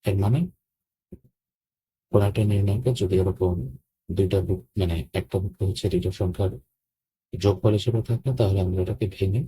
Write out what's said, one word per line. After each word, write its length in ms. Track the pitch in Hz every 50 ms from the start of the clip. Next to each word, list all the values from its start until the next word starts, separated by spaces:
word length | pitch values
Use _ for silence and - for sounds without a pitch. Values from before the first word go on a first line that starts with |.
| _
এর 120 | 104 98 95
মানে 180 | 98 104 120 156 180 180 _ _ _ _ _ _ _ _ _ _ _ _ - - _ - _ _ _ _ _ _ _ _ _ _ _ _ _ _ _ _
কোনো 140 | - 104 101 101
একটা 140 | - 113 107 104
নির্ণায়কে 400 | 104 98 98 101 98 104 127 127 123 -
যদি 140 | 101 90 92 92
এরকম 320 | 92 95 92 - 92 92 90 87 67 65 64 - _ _ _ _ _ - 90
দুইটা 220 | 92 98 92 98 95 87
ভুক-, 200 | 90 95 92 - _ _ 104
মানে 160 | 92 85 82 82 - - - 95
একটা 160 | - - - 95
ভুক্তি 200 | 92 92 - _ 98 98
হচ্ছে 180 | - - - 98
দুইটা 180 | 92 90 87 92 92 -
সংখ্যার 300 | 101 92 90 - 101 95 - - _ _ _ _ _ _ _ _ _ _ _ _ _ _
যোগফল 400 | - 90 92 101 98 - - 110 104 101
হিসেবে 220 | - 117 107 113 110 -
থাকে, 200 | 117 113 - 135 127 -
তাহলে 200 | 113 95 98 98 92
আমরা 140 | 92 92 92
এটাকে 240 | 90 95 107 - 110 92 -
ভেঙে 280 | - 98 95 95 123 156